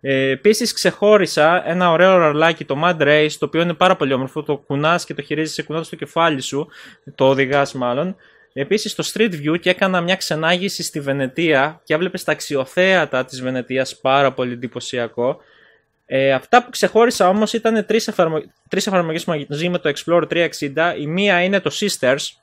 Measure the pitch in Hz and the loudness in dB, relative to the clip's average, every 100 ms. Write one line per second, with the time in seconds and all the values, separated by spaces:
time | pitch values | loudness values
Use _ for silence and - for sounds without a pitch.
0 | 135 135 135 135 208 220 240 - 185 - | -2 0 0 0 2 2 0 0 -2 2
1 | 202 214 175 - 151 180 - 175 180 160 | 4 4 4 2 4 4 0 0 2 4
2 | 185 185 160 147 160 165 147 139 170 170 | 6 6 4 2 0 0 -6 -2 0 2
3 | 143 151 151 - 147 156 170 160 185 185 | 2 4 2 -2 -4 0 -2 2 2 2
4 | 143 131 131 - 147 143 _ 139 156 175 | 0 0 -2 -8 -6 -6 _ -2 0 0
5 | - 139 - 151 156 - 151 151 160 160 | -4 -12 -6 -4 -4 -6 -6 -8 -8 -12
6 | 143 - 165 143 123 139 160 - - - | -8 0 0 0 -4 -6 -8 -12 -20 -20
7 | - - 135 135 135 143 139 135 123 123 | -20 2 2 4 2 0 0 -2 -4 -2
8 | 175 190 _ _ _ - 139 214 - - | -4 -8 _ _ _ -8 -2 -2 -4 -8
9 | 156 202 220 165 143 170 180 180 190 185 | -8 -2 -2 0 -2 -2 0 0 0 0
10 | 170 185 - 156 160 180 196 - 165 160 | 0 -2 -2 -2 0 0 -2 -6 -8 -6
11 | 139 139 131 - 165 139 143 160 _ 156 | -4 -2 -2 -2 0 2 0 -4 _ -2
12 | 185 185 - 156 - 143 131 - 185 185 | -2 -6 -6 -6 -4 -4 -4 0 2 2
13 | 147 131 127 127 127 131 120 127 127 - | 2 -2 -4 -6 -6 -6 -4 -4 -4 -4
14 | 131 139 139 131 123 120 123 123 - 127 | 0 2 2 0 -6 -6 -10 -10 -8 -6
15 | 117 - 120 151 _ _ _ _ _ _ | -6 -4 -4 -4 _ _ _ _ _ _
16 | _ 135 135 131 - 240 - - 190 220 | _ 0 2 0 4 2 2 -2 0 4
17 | 233 247 185 202 214 226 226 220 208 226 | 2 4 2 4 0 0 0 -2 0 -2
18 | - 202 165 156 - _ _ 185 208 190 | -2 0 0 0 -8 _ _ -4 0 0
19 | 165 156 - 156 143 147 175 175 156 143 | 0 -4 -4 -4 -4 -4 -2 -2 -2 -4
20 | - 170 156 170 165 - 147 139 165 - | 0 0 2 0 -2 -2 -6 -2 -2 -2
21 | 147 170 202 175 185 196 175 - 208 - | -4 -2 2 2 2 0 -2 -4 -4 0
22 | 127 139 - _ | 0 0 -4 _